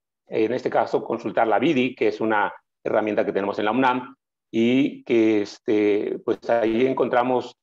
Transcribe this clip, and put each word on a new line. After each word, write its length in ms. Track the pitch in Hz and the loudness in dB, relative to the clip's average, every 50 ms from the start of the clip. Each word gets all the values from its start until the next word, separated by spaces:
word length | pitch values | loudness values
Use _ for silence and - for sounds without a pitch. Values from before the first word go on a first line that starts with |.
| _ _ _ _ _ - | _ _ _ _ _ -6
En 260 | - 123 110 110 123 | -2 0 0 0 0
este 160 | 127 127 139 | -2 -4 -2
caso, 340 | - 139 113 - - 139 - | 0 0 0 0 -2 -4 -2
consultar 440 | - - 110 - 120 98 127 117 113 | -2 -6 -6 -6 -4 -2 0 2 2
la 120 | 104 101 | 2 2
vidi, 360 | 120 160 160 127 123 131 131 | 2 2 2 2 0 -2 -2
que 120 | - 123 107 | -2 -2 -2
es 120 | 104 - | 0 0
una 340 | 107 110 110 104 101 90 - - _ _ _ _ - | -2 0 0 0 0 -2 -4 -8 _ _ _ _ -6
herramienta 420 | - 113 113 107 107 104 110 104 | -2 0 0 0 0 0 -2 -2
que 80 | - - | -2 -2
tenemos 240 | 98 98 101 101 - | -2 -2 -2 -2 -2
en 60 | 107 | -2
la 60 | 104 | -2
unam, 440 | 113 127 135 127 123 127 127 - - _ _ _ _ _ _ _ | 0 2 2 0 0 -2 -6 -10 -16 _ _ _ _ _ _ _
y 520 | - 113 113 120 127 135 139 - - - - | -2 0 2 2 4 2 2 0 -2 -6 -4
que, 380 | - 127 117 110 110 110 104 | 0 2 4 4 4 2 2
este, 760 | 101 101 - - _ - 110 107 104 104 101 104 - - - - - | 0 -4 -8 -10 _ 0 0 2 2 2 2 0 0 -4 -6 -6 -4
pues, 240 | - 113 - - - | -6 -6 -4 -2 -2
ahí 360 | 117 117 113 110 110 113 127 | 0 0 2 0 0 2 0
encontramos, 720 | 131 135 135 139 120 120 123 120 127 127 123 120 - - _ | 0 0 0 -2 0 0 0 0 2 0 -2 -2 -6 -12 _